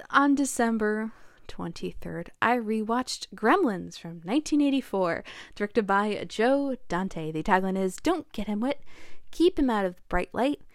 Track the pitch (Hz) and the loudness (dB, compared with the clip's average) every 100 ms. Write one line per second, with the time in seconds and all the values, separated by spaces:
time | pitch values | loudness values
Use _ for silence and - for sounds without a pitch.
0 | - 240 285 277 269 - 233 226 214 214 | 0 4 6 4 2 2 2 2 0 0
1 | 226 - - - - - 175 - 180 - | -4 -10 -20 -18 -12 -8 -8 -6 -8 -6
2 | 170 165 170 - 214 247 214 220 214 240 | -8 -8 -10 -8 -2 -2 0 -4 -2 -2
3 | 262 - - 190 220 381 285 185 175 - | -4 -10 -12 -2 2 4 2 -2 -8 -12
4 | 170 170 165 277 - 294 285 269 - 196 | -14 -12 -2 -2 2 2 2 2 0 -2
5 | 175 - - - - - 208 - 196 196 | 0 -2 -8 -16 -16 -6 -2 0 2 2
6 | 208 202 180 - 233 277 277 247 - 175 | 2 -2 -6 2 4 4 2 -4 -2 -2
7 | 190 165 156 156 160 185 190 190 190 - | -2 -4 -4 -2 4 4 4 0 0 0
8 | 311 349 - - 208 208 254 - - - | 0 0 -2 -6 -4 -2 0 -2 -6 -10
9 | - - - - 349 - 262 214 190 180 | -6 -6 -6 4 4 4 2 4 0 -2
10 | - 180 - - 269 294 - | -2 -2 0 0 0 0 -8